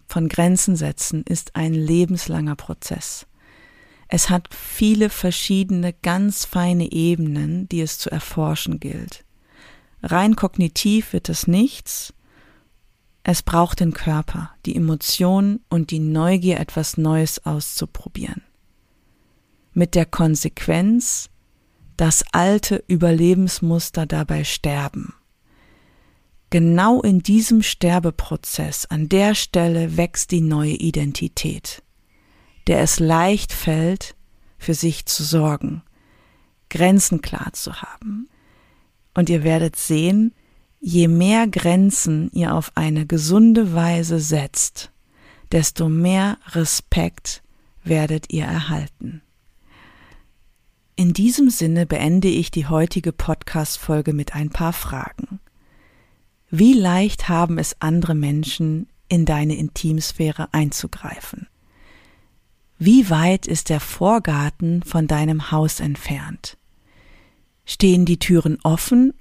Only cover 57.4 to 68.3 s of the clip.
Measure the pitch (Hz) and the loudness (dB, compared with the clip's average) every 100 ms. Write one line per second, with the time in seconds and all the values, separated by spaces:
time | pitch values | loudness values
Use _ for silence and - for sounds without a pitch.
57.4 | 170 160 147 - 156 170 165 156 143 147 | 0 -2 -4 -4 0 0 0 0 0 -2
58.4 | 156 - 160 156 196 _ - 175 160 151 | -4 -2 -2 -2 -6 _ -2 0 2 2
59.4 | 151 156 151 - 165 156 - - 156 151 | 0 -2 -4 -4 -2 -2 -4 -4 -4 -4
60.4 | - 156 151 - - - 151 - - - | -4 -2 -2 -4 -10 -12 -14 -16 -16 -16
61.4 | 185 _ _ _ - - _ _ _ _ | -18 _ _ _ -20 -20 _ _ _ _
62.4 | _ _ _ - 170 254 202 156 170 190 | _ _ _ 0 6 6 6 4 4 2
63.4 | - 160 - 151 - - 180 226 175 151 | 0 -4 -2 -4 -4 -2 2 2 2 0
64.4 | 147 - 170 175 170 170 156 151 156 156 | -2 -2 -2 -2 -2 -2 0 0 0 -2
65.4 | 147 156 156 - 147 143 - 143 147 - | -2 0 0 -2 -6 -6 -8 -10 -10 -14
66.4 | - - _ _ _ _ _ - _ _ | -16 -20 _ _ _ _ _ -20 _ _
67.4 | _ _ - - 196 180 170 170 - | _ _ -14 2 4 6 4 2 4